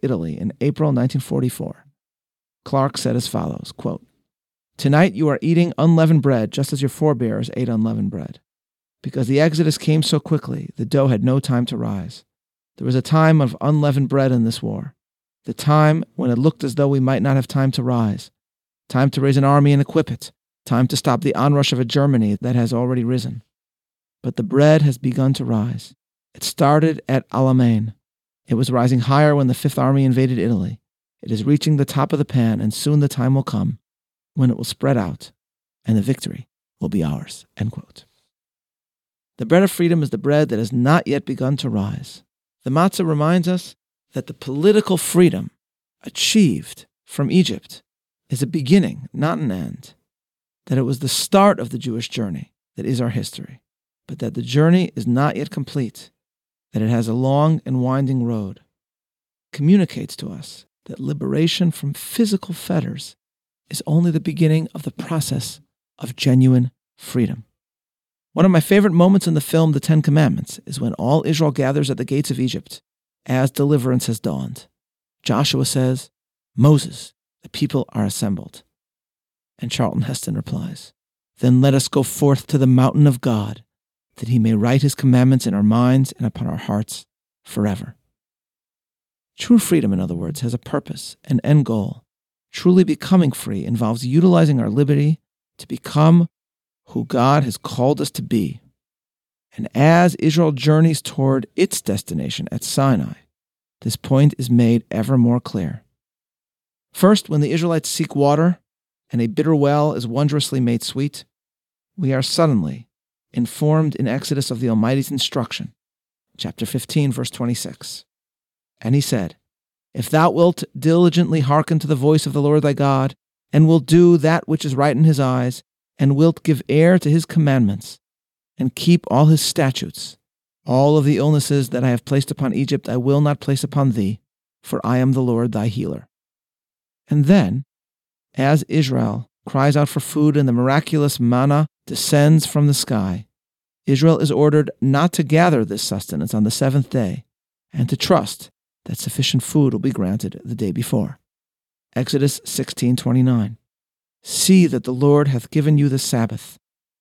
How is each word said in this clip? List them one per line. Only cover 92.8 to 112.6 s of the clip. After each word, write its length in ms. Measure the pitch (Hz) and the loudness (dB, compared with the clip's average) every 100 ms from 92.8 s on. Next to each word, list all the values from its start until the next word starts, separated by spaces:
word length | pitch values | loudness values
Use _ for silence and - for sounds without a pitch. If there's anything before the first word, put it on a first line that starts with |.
becoming 480 | 170 151 - 185 151 | 4 0 2 2 2
free 340 | - - 101 67 | 0 -8 -6 -4
involves 400 | 113 107 117 123 | -2 -2 -4 -2
utilizing 540 | 147 185 170 160 135 | 2 4 4 4 2
our 100 | 110 | 0
liberty 500 | 113 143 143 147 160 _ _ _ - | 0 0 2 0 -2 _ _ _ -20
to 100 | - | -14
become 600 | 123 - 147 156 170 170 _ _ _ _ _ _ | -12 -6 2 4 6 2 _ _ _ _ _ _
who 180 | - 117 | -8 -4
God 380 | 127 127 147 | 0 2 2
has 140 | 135 - | 0 -6
called 440 | - - 123 147 | -8 -2 0 0
us 100 | 143 | -4
to 100 | - | -8
be. 380 | 104 117 80 - _ _ _ _ _ _ _ _ _ - | -4 -2 -2 -8 _ _ _ _ _ _ _ _ _ -14
And 140 | 113 | -8
as 420 | - 147 170 175 - | 0 4 4 4 2
Israel 360 | 156 151 160 | 0 2 0
journeys 500 | 139 143 156 165 151 | 0 2 4 4 0
toward 460 | - - 135 135 - - | -6 -2 0 0 -4 -2
its 260 | 196 - | -2 -2
destination 680 | - 104 - 82 65 - - | -4 -6 -4 -6 -6 -8 -8
at 120 | - | -8
Sinai, 500 | - - 135 110 64 - _ _ _ _ _ _ | -6 0 2 0 -2 -10 _ _ _ _ _ _
this 140 | 113 - | -8 -6
point 400 | - 135 147 - | -2 4 4 2
is 120 | 123 | 0
made 340 | 120 117 117 - | 2 4 2 -2
ever 260 | 104 110 135 | -6 -2 2
more 220 | 117 120 | 2 0
clear. 440 | - 107 85 - _ _ _ _ _ _ _ _ _ _ _ | -4 -6 -6 -8 _ _ _ _ _ _ _ _ _ _ _
First, 380 | - 185 208 - | 2 4 4 2
when 120 | 151 | -2
the 100 | 147 | 0
Israelites 380 | 160 170 165 - | 0 0 -2 -4
seek 260 | - - 143 | -6 -4 0
water 440 | 143 147 170 175 _ _ _ _ _ | 2 4 2 0 _ _ _ _ _
and 120 | 123 | -4
a 60 | 117 | -2
bitter 280 | 107 143 156 | -2 0 2
well 380 | 139 147 151 | 2 2 0
is 120 | - 120 | -2 -6
wondrously 540 | 120 147 147 139 135 | -2 0 0 -4 -2
made 240 | 120 117 | 0 -2
sweet, 400 | - 127 143 - - _ _ _ _ _ _ - | -4 -6 -6 -8 -20 _ _ _ _ _ _ -6
we 180 | 143 | -2
are 80 | 131 | -2
suddenly 680 | 131 - 165 117 | -2 0 2 2